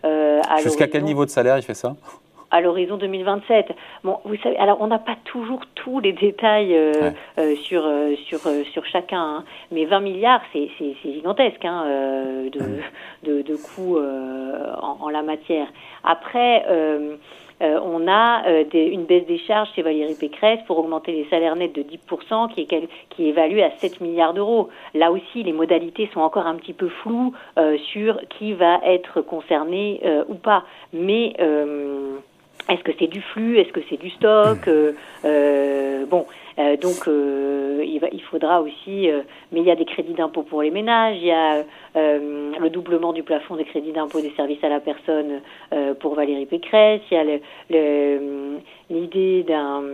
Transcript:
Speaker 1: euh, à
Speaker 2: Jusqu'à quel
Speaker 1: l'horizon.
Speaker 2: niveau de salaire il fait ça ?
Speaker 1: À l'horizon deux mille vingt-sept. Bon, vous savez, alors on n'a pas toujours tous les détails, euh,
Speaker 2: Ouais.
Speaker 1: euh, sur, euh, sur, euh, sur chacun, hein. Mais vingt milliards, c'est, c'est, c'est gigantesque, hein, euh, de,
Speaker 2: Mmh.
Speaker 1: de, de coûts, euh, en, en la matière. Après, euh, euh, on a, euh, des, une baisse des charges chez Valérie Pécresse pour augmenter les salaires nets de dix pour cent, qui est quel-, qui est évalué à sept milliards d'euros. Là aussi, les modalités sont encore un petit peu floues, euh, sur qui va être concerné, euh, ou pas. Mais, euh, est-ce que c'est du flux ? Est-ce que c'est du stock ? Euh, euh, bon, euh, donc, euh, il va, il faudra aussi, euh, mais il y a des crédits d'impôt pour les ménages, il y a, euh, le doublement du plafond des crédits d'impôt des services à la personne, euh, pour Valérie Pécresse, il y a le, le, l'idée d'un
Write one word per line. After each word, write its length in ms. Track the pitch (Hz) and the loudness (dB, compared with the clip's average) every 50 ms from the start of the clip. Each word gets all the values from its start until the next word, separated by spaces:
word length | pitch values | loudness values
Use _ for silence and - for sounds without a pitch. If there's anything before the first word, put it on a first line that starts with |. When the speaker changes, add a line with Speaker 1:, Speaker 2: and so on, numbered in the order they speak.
| - | 0
Speaker 1:
euh, 360 | 156 156 156 151 151 147 147 - | 0 2 2 4 4 4 4 4
à 100 | - 160 | 2 2
Speaker 2:
Jusqu'à 280 | 156 151 160 156 147 151 | 2 2 2 2 2 0
quel 140 | 147 - 151 | 2 2 0
Speaker 1:
l'horizon. 60 | 147 | 0
Speaker 2:
niveau 180 | 151 147 143 143 | 0 2 0 0
de 60 | 139 | 2
salaire 260 | - 135 117 123 135 | 2 2 4 4 4
il 60 | 139 127 | 2 0
fait 100 | - 110 | -4 -10
ça ? 220 | - - 120 143 - _ - - - _ _ _ - - _ | -6 -6 -8 -8 -8 _ -20 -20 -20 _ _ _ -20 -6 _
Speaker 1:
À 80 | - 170 | 2 4
l'horizon 380 | 175 175 175 185 180 180 208 | 4 4 2 0 -2 -2 -4
deux 100 | 196 196 | -6 -6
mille 160 | 190 196 190 185 | -6 -6 -4 -2
vingt-sept. 480 | 196 196 202 202 - 233 214 202 - - - - - - - - | -2 -2 -4 0 4 4 4 4 2 -8 -14 -14 -20 -20 -8 -4
Bon, 140 | 190 190 - - | -4 -4 -4 -6
vous 100 | 208 214 208 - | -8 -8 -4 -2
savez, 140 | 240 262 | -2 0
alors 200 | - 196 202 202 202 | 2 4 4 4 2
on 60 | 214 | 2
n'a 120 | 220 233 226 | 0 0 -2
pas 160 | 226 - 226 - _ | -2 -6 -8 -8 _
toujours 380 | - - 247 233 220 262 254 - _ _ | -10 -8 -8 -6 -6 -8 -8 -10 _ _
tous 260 | - - 254 254 269 | -14 -10 -4 -4 0
les 100 | 208 190 185 | 0 0 2
détails, 640 | 156 196 202 202 - - 220 214 214 208 185 175 | 2 2 0 2 2 2 4 4 4 4 4 4
euh, 160 | 160 156 151 | 4 4 4
Speaker 2:
Ouais. 220 | 151 151 151 147 147 - - - - - | 4 2 2 0 -2 -4 -16 -10 -4 -2
Speaker 1:
euh, 160 | 160 151 147 | 0 0 0
sur, 260 | 147 147 - 185 170 151 | -2 -2 -2 -2 0 0
euh, 280 | 156 147 147 147 147 147 147 147 | 0 0 0 0 0 -2 -4 -6
sur, 180 | - 165 151 - | -10 -10 -4 -2
euh, 180 | 165 147 147 143 147 - | -2 -2 -2 -4 -4 -8
sur 120 | 165 147 | -8 -8
chacun, 360 | - - 180 175 - 196 180 | -4 -4 -4 -4 -2 -4 -4
hein. 220 | 165 156 151 156 165 - - - - _ | -4 -4 -6 -8 -10 -12 -20 -20 -14 _
Mais 140 | 170 160 160 | -2 -2 0
vingt 160 | 160 202 196 | 0 0 0
milliards, 400 | 202 196 185 185 208 240 254 233 - - - | 0 -2 -4 0 4 4 4 4 2 -4 -4
c'est, 160 | 151 147 - - | -4 -4 -4 -6
c'est, 160 | - 160 143 139 - | -8 -8 -8 -8 -8
c'est 120 | - - 139 | -10 -10 -10
gigantesque, 500 | 156 151 180 208 - 262 214 208 - - | -6 -4 -4 0 2 2 0 0 -4 -6
hein, 200 | 170 175 175 160 | -6 -4 -4 -2
euh, 640 | 147 139 139 135 135 135 135 135 131 131 131 131 131 | -2 -2 -2 -2 -2 -2 -4 -4 -4 -6 -6 -8 -8
de, 80 | 135 143 | -6 -6
Speaker 2:
Mmh. 220 | 135 - - 143 156 - - - - - - _ - | -6 -6 -6 -8 -10 -12 -16 -18 -20 -20 -20 _ -4
Speaker 1:
de, 180 | 156 147 143 | -2 -2 -2
de 140 | 139 147 151 | -2 -4 -6
coûts, 420 | 151 - - - 196 185 180 175 | -8 -8 -14 -12 -8 -2 0 0
euh, 760 | 156 143 139 135 131 131 131 131 135 131 131 139 - - - - - | 0 0 -2 -4 -6 -8 -8 -8 -8 -8 -8 -8 -8 -8 -6 -6 -4
en, 160 | - 120 143 139 151 | -4 -6 -8 -6 -6
en 40 | 151 | -6
la 140 | 151 151 151 | -4 -4 -4
matière. 440 | 156 156 151 156 - 170 156 143 147 - - - - - - - | -4 -6 -6 -4 -2 -2 -2 -2 -6 -10 -20 -20 -20 -20 -6 0
Après, 640 | - 165 - - - - 240 240 240 240 226 - - | 0 0 0 -2 -4 0 2 4 4 4 4 4 4
euh, 460 | 185 165 156 156 151 147 151 147 151 151 - - - - - - - _ | 2 2 2 0 0 -2 -4 -6 -10 -12 -18 -20 -20 -20 -20 -20 -8 _
euh, 180 | - 156 151 - - | 0 2 2 2 0
on 200 | 165 165 165 165 185 | -2 -2 -2 2 4
a, 360 | 190 214 233 233 240 - - | 6 6 6 4 4 2 2
euh, 160 | - 165 160 151 151 | 4 4 4 4 4
des, 140 | - 165 156 | 4 2 2
une 180 | 165 185 185 165 | 2 0 -4 2
baisse 200 | 165 180 180 170 | 4 4 4 4
des 100 | 165 170 | 2 -4
charges 320 | 165 - - 214 214 214 208 - | -4 0 0 0 0 0 -2 -4
chez 80 | 202 | -4
Valérie 340 | 160 160 156 151 151 156 156 | -2 0 0 0 -2 -4 -4
Pécresse 440 | - 160 147 - - - 214 226 220 220 | -6 -6 -8 -4 2 2 2 2 2 -2
pour 100 | - 180 | -2 -2
augmenter 360 | 160 160 160 160 160 160 - 170 | 0 0 -2 -4 -4 -4 -4 -4
les 120 | 156 147 - | -4 -2 0
salaires 260 | 185 165 165 165 160 | 0 2 2 2 0
nets 180 | 175 180 165 143 | 0 -4 -4 -4
de 100 | 147 143 | -6 -8
dix 160 | 147 160 165 | -8 -12 -18
pour 220 | _ - 175 - - | _ -10 -10 -8 -6
cent, 260 | - 226 220 233 226 | -4 -2 -2 -2 -2
qui 120 | 226 - | -4 -8
est 40 | 151 | -4
quel-, 240 | - 180 156 165 165 - - - _ | -2 -2 -4 -4 -6 -14 -20 -20 _
qui 160 | - - 170 | -6 -2 0
est 20 | 151 | 2
évalué 340 | 147 170 160 156 196 214 190 | 4 4 2 4 4 4 2
à 80 | 127 - | 2 2
sept 240 | - - 185 - - | -2 -4 -6 -4 -4
milliards 320 | 185 170 170 170 165 160 170 | -6 -4 2 2 2 2 2
d'euros. 340 | 196 202 214 233 226 190 - - - - - - | 0 0 2 2 2 0 0 -6 -20 -20 -6 0
Là 200 | 151 165 170 175 | 2 4 4 2
aussi, 300 | 190 180 - - 240 220 | 0 -4 -8 -8 -6 -4
les 100 | 185 160 | -4 -2
modalités 560 | 156 165 160 180 165 170 170 - - 214 208 - | -2 2 2 2 0 0 -4 -4 -4 -4 -4 0
sont 60 | 175 | 0
encore 280 | 160 214 - 214 175 | 0 2 2 0 -2
un 80 | 165 160 | -2 -6
petit 180 | 170 - - 175 | -6 -10 -14 -8
peu 160 | - 190 175 | -6 -6 -6
floues, 440 | - - - 220 233 233 254 254 247 - - - _ | -6 -8 -6 -4 -2 0 -2 -2 -4 -8 -20 -4 _
euh, 200 | - 160 156 151 147 147 - - | 2 4 4 2 0 -2 -6 -8
sur 260 | 208 208 220 214 233 - - - | -2 -2 0 -2 -2 -6 -12 -12
qui 140 | - 214 214 | -8 -6 -6
va 300 | 208 170 180 170 175 175 - | 0 4 4 4 4 4 4
être 380 | 180 185 180 180 - - 170 | 2 2 2 0 -2 -4 -4
concerné, 800 | 151 - 175 160 - - 165 147 156 165 180 190 208 208 196 - - | -4 -2 -6 -10 -2 0 0 0 0 -2 -2 -2 -2 -4 -4 -2 -2
euh, 220 | - 156 147 - | 0 0 0 0
ou 80 | - 208 | -2 -8
pas. 300 | 175 - 214 208 185 - - - - - _ | -4 0 2 2 2 2 -4 -20 -20 -20 _
Mais, 420 | - 165 175 190 208 226 233 - 233 - | -6 -4 0 0 2 2 0 -2 0 0
euh, 760 | 175 156 151 147 147 147 147 143 143 143 143 139 139 139 135 139 - _ _ _ _ _ _ - - - | 2 2 2 2 0 -2 -4 -6 -6 -6 -6 -6 -6 -8 -10 -10 -14 _ _ _ _ _ _ -14 -2 -2
est-ce 140 | 185 175 - | -2 -2 -2
que 80 | 165 156 - | -6 -2 -2
c'est 80 | 175 | -2
du 140 | 156 165 202 | -2 -2 -10
flux ? 360 | 190 - - 214 220 233 240 | -12 -10 -8 -4 -2 2 4
Est-ce 160 | 220 180 - - | 4 4 4 -2
que 80 | 175 151 - | -8 -6 -6
c'est 100 | 165 - | -10 -10
du 120 | - 180 | -10 -14
stock ? 560 | - - - 214 214 214 208 214 220 202 - | -4 2 4 6 6 6 6 6 4 2 2
Euh, 260 | 185 160 151 151 151 147 - - - - - - | 2 4 4 4 2 0 -4 -14 -20 -16 -4 0
euh, 800 | 151 151 147 143 147 143 139 139 139 139 139 135 135 139 135 139 | 2 4 4 4 4 4 4 2 0 0 -2 -2 -2 -2 -4 -2
bon, 200 | 147 175 175 - - - - - - - - | 0 0 0 0 -2 -12 -20 -20 -12 -4 0
euh, 180 | 147 147 147 | 2 2 2
donc, 300 | 147 160 180 180 175 - | 2 2 0 0 0 0
euh, 760 | 165 151 147 143 143 139 139 139 139 143 139 139 139 143 143 151 | 0 2 2 2 0 0 -2 -2 -2 -2 -2 -2 -2 -2 -2 -2
il 160 | - 160 147 | -2 -2 -2
va, 80 | 160 - | -2 -4
il 100 | - 180 | -4 -8
faudra 400 | - - - 160 165 156 175 175 | -12 -6 -4 -2 2 4 4 2
aussi, 480 | 156 151 - - - 196 196 196 190 165 | 2 0 -8 -12 -12 -8 -4 0 2 2
euh, 120 | 151 143 139 - - - - _ | 2 0 -4 -8 -16 -20 -16 _
mais 100 | - 165 | -2 2
il 40 | 170 | 4
y 60 | 180 | 4
a 40 | 170 | 4
des 80 | 170 165 | 2 0
crédits 300 | 165 - - 160 165 170 | -4 -4 -8 -6 -6 -4
d'impôt 300 | 170 160 156 - 160 147 | -4 -4 -4 -4 -6 -8
pour 180 | - 160 151 | -4 -4 -2
les 80 | 151 156 | -2 0
ménages, 480 | 165 202 214 226 233 226 226 220 214 | -2 -2 -2 0 2 2 2 0 -2
il 80 | 180 170 | 0 0
y 60 | 175 | 0
a, 320 | 165 165 160 156 151 151 151 151 - - - - _ | 2 2 2 2 2 0 -2 -6 -14 -20 -20 -4 _
euh, 560 | 160 156 151 147 147 147 147 147 147 147 147 151 170 | 2 2 2 2 0 -2 -6 -6 -6 -6 -8 -6 -2
le 100 | 165 160 | -2 -2
doublement 440 | 165 180 175 175 175 165 170 170 165 | -2 -4 -4 -2 -2 0 0 -2 -4
du 100 | 165 151 | -6 -4
plafond 320 | - 160 147 - - 180 | -4 -4 -4 -4 -8 -8
des 100 | 156 156 | -8 -8
crédits 260 | - - 156 147 160 156 | -6 -6 -8 -6 -6 -6
d'impôt 280 | 160 156 147 151 160 | -6 -6 -4 -4 -4
des 100 | 151 147 147 | -6 -4 -4
services 260 | - 143 143 147 147 - | -4 -4 -4 -4 -2 -2
à 60 | 151 | -2
la 100 | 147 143 | -2 -2
personne, 600 | 147 156 143 - - - 156 151 147 147 143 139 143 - - - - _ - | -2 -6 -8 -6 -4 -2 -2 -2 -2 -4 -6 -8 -10 -16 -20 -20 -10 _ -4
euh, 220 | 147 143 139 139 | -2 -2 -2 -4
pour 180 | 139 - 151 147 | -2 -4 -4 -2
Valérie 320 | 151 147 139 143 139 139 | 0 0 0 -2 -4 -4
Pécresse, 560 | - 165 170 170 - - 214 214 214 214 208 214 - | -6 -6 -6 -4 2 6 6 6 6 4 2 -2 0
il 60 | 180 | 0
y 20 | |
a 60 | 165 156 | 2 2
le, 160 | 151 147 147 147 - - - - _ | 2 0 -2 -6 -12 -20 -20 -8 _
le, 840 | 170 160 151 147 147 147 143 143 143 139 143 143 143 139 139 143 147 147 - - - - _ _ | 2 2 4 4 2 2 2 2 0 0 -2 -6 -6 -8 -8 -8 -10 -10 -12 -18 -20 -20 _ _
l'idée 520 | 170 165 175 170 180 190 190 190 185 180 170 | -6 -6 -4 -2 0 0 2 2 2 2 2
d'un 380 | 165 160 151 143 143 143 143 139 139 | 2 0 0 0 -2 -4 -4 -6 -6